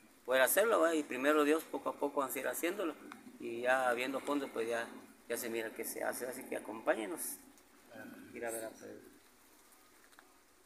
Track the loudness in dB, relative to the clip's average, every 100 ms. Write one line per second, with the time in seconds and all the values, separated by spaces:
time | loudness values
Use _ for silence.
0 | -20 -10 2 6 6 6 6 6 6 4
1 | 0 0 4 6 6 4 2 -4 -4 -2
2 | -2 0 -2 -2 -4 -2 -2 -2 -4 -6
3 | -12 -18 -18 -10 -8 -2 2 4 4 2
4 | 0 -2 -2 -2 -2 -4 -2 -2 -4 -10
5 | -18 -16 -6 -6 -4 -4 -4 -6 -8 -4
6 | -4 -2 -6 -8 -6 -8 -6 -4 -2 -2
7 | -4 -6 -8 -10 -16 -20 -20 -20 -20 -18
8 | -16 -16 -14 -8 -6 -6 -8 -10 -16 -16
9 | -18 -20 -20 -20 -20 -20 -20 -20 -20 -20
10 | -20 -20 -20 -20 _ _